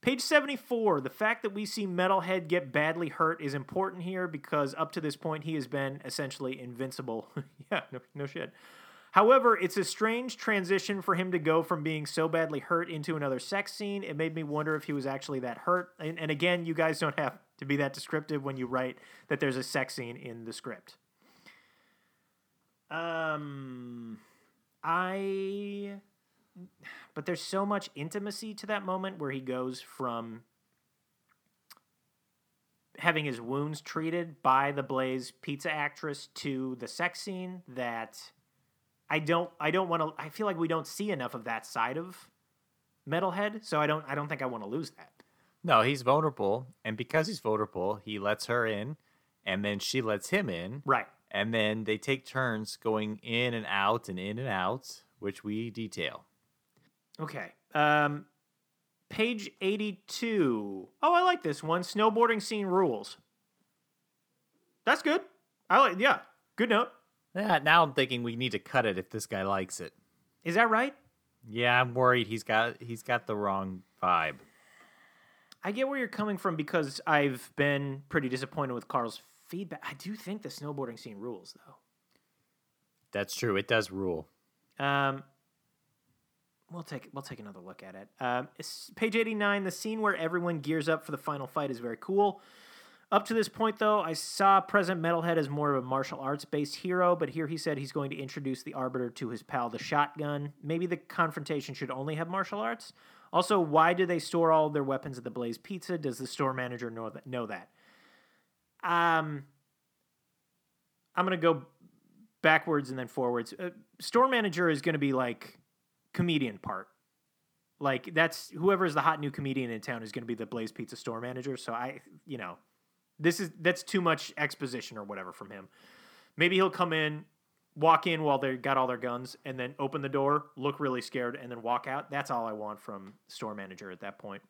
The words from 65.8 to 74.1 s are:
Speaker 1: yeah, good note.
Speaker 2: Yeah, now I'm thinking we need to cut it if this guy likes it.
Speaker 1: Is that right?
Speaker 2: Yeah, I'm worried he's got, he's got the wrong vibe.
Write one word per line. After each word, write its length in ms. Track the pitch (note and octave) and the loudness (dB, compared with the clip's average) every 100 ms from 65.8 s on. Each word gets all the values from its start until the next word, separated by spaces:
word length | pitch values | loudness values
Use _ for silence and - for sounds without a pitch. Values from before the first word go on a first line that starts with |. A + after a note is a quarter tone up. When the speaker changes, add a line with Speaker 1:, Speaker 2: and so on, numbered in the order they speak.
| C4 F3+ | 6 6
Speaker 1:
yeah, 220 | B3+ A3 - _ _ - | 4 4 -2 _ _ -2
good 140 | A3+ | 4
note. 200 | G#3+ A#3+ - _ _ _ F3+ | 4 2 -6 _ _ _ -6
Speaker 2:
Yeah, 220 | G#3+ D#3+ | 2 2
now 220 | D3 E3+ | 8 8
I'm 80 | D#3 | 8
thinking 320 | C3 C3 B2 | 4 2 0
we 140 | A#2+ A#2 | -2 -2
need 160 | B2+ | -2
to 60 | G#2 | -2
cut 260 | - C3+ A2+ | 0 2 2
it 120 | F#2 | 0
if 120 | F#2 | -4
this 160 | A2 - | -8 -6
guy 160 | G2 | -2
likes 400 | G2 G2 F#2 - | 0 0 -2 -8
it. 100 | F2 _ _ _ _ _ E3 | -12 _ _ _ _ _ -2
Speaker 1:
Is 100 | F3 | 2
that 140 | A#3 | 4
right? 260 | A3 C4+ C#4+ _ _ _ _ A#2 | 4 0 -4 _ _ _ _ -10
Speaker 2:
Yeah, 360 | A2 A#2+ B2 | 0 4 6
I'm 120 | B2+ | 4
worried 340 | B2 B2+ B2 G#2+ | 4 6 6 2
he's 160 | A2 | -4
got, 380 | - A2 A#2 - | 2 4 4 -2
he's 220 | A#2+ A2+ | -10 -10
got 240 | - A#2+ - | -2 -2 0
the 80 | G#2+ | 0
wrong 460 | G2+ G2 F#2+ F#2 - _ | 0 0 -2 -8 -14 _
vibe. 340 | F#2 | 2